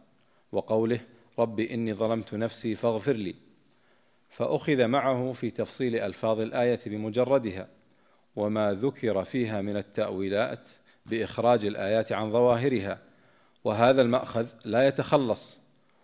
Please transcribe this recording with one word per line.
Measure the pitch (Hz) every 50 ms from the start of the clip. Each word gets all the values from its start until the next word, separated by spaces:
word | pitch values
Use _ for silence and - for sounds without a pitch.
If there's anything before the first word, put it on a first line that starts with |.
| _ _ _ _ _ _ _ _ _ _
وقوله: | 107 98 - - 110 110 113 113 120 117 - - - - _ _ _ 117
"رب | 117 113 107 110
إني | 113 - 127 117 117 110 101
ظلمت | 98 110 110 113 113 98 - 107
نفسي | 107 113 113 - - - 113 104
فاغفر | - - 117 110 107 92 143
لي"، | 123 110 98 87 - - - _ _ _ _ _ _ _ _ _ _ _ _ _ _ _ _ _
فأخذ | - - 117 131 151 135 - 160 143 127 117
معه | 110 131 143 120 135 131 123 127 131
في | 123 - 120 110
تفصيل | - - 104 - - - 131 120 113
ألفاظ | 113 104 98 92 - 113 110 110 110
الآية | 110 113 - 127 120 123 117 - -
بمجردها | 104 107 107 107 110 107 123 123 127 139 135 117 101 90 95 - - - _ _ _ _ _ _ _ _ _ _ _ -
وما | 104 104 107 107 110 107 104 101
ذكر | 95 123 139 131 - 131 110 98 95 92
فيها | - - 127 117 110 110 101
من | 98 104 101
التأويلات | 101 95 - - 113 107 101 98 95 98 95 101 104 123 135 120 - - - - _ _ _ _ _ -
بإخراج | - 110 113 101 - - - 110 120 123 110 104
الآيات | 101 - - 98 98 110 113 110 -
عن | 104 101 110 107
ظواهرها، | 107 120 123 123 117 117 131 143 127 104 95 98 95 - - - _ _ _ _ _ _ _ _ _ _ -
وهذا | 113 104 110 117 131 131 135
المأخذ | 123 117 123 131 113 - - 113 117 123 - - -
لا | 110 104 120 135 135
يتخلص، | 135 147 139 - 156 147 131 110 98 - - - - - _ _ _ _ _ _ _ _